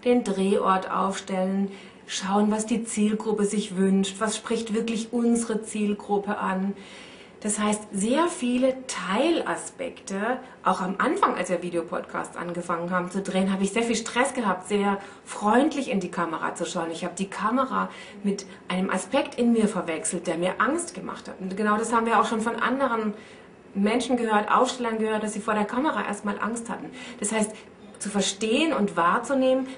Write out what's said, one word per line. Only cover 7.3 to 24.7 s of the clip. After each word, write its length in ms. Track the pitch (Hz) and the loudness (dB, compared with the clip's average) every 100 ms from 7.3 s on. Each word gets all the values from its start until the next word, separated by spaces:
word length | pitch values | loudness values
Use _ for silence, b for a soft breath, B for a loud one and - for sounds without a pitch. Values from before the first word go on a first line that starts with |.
| B | B
Das 180 | 214 208 | -4 0
heißt, 220 | 214 208 - | 0 -2 -4
sehr 380 | 196 220 294 339 | -2 2 4 2
viele 440 | - 247 247 262 262 - | 0 0 2 2 0 -6
Teilaspekte, 1500 | - 180 208 320 320 - 165 - - 170 - - 196 220 254 B B | -8 -2 2 2 2 0 -4 -6 -10 -10 -10 -8 -4 -2 -2 B B
auch 160 | 175 185 | 0 0
am 160 | 185 190 | 0 0
Anfang, 380 | 233 381 - - | 0 4 2 2
als 140 | 180 | 0
wir 120 | 175 | -2
Videopodcasts 760 | 175 170 165 190 - 180 160 - | -2 -4 -4 -6 -6 -6 -6 -8
angefangen 520 | 175 175 170 170 175 | -6 -6 -2 -2 0
haben 220 | 180 175 | 0 0
zu 100 | 196 | -4
drehen, 300 | 190 190 196 | -2 2 2
habe 140 | 190 196 | 2 2
ich 80 | |
sehr 100 | 233 | 2
viel 140 | 233 220 | 0 0
Stress 360 | - 240 269 | 0 2 2
gehabt, 360 | 262 208 180 - | 2 -2 -2 0
sehr 280 | 208 202 196 B B - | 0 2 0 B B -14
freundlich 640 | - 208 240 311 294 247 | -2 4 6 4 2 -2
in 80 | 196 | -2
die 100 | 175 | -2
Kamera 460 | - 165 156 165 - | -2 -2 -2 -4 -4
zu 100 | 165 | -4
schauen. 240 | 175 165 | -4 -4
Ich 140 | 165 | -4
habe 120 | 175 - | -6 -4
die 120 | 190 | -6
Kamera 600 | - 208 254 262 196 185 B B 202 | -2 0 0 0 0 -2 B B -4
mit 220 | 202 - - B - | -2 -2 -6 B -4
einem 200 | 185 190 | -2 0
Aspekt 460 | 190 - 277 294 - | 0 0 0 0 2
in 160 | 240 | 4
mir 160 | 226 202 | 6 4
verwechselt, 580 | 185 165 156 - 180 180 | 2 -2 -4 -2 -4 -2
der 120 | 165 | 0
mir 240 | 180 - | 0 0
Angst 320 | 220 330 - | 0 0 -4
gemacht 340 | - 165 156 - | -8 -10 -10 -12
hat. 80 | - | -10
Und 160 | 190 190 | -8 -2
genau 180 | 208 214 | 2 2
das 160 | 226 | 2
haben 140 | 233 226 | 2 4
wir 160 | 214 | 4
auch 40 | 226 | 4
schon 140 | 220 | 2
von 160 | 226 226 | 0 0
anderen 580 | 226 269 269 226 214 208 B B B - - | 0 2 2 2 -2 -4 B B B -20 -8
Menschen 420 | 196 208 247 247 247 | 0 2 2 2 0
gehört, 340 | 226 208 208 | 2 2 4
Aufstellern 480 | 196 254 | 4 4